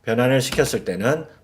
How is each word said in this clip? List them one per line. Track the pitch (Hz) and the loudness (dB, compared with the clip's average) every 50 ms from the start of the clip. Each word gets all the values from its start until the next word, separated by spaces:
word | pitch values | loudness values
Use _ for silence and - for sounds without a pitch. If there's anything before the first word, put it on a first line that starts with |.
| _ | _
변환을 | - 113 117 123 127 131 135 | -4 0 2 2 4 2 2
시켰을 | 127 - - - 151 - - 110 - | 2 0 0 0 0 0 0 -4 -4
때는 | - 92 90 98 120 147 160 156 - - - | -4 -6 -2 0 0 0 0 -4 -10 -18 -20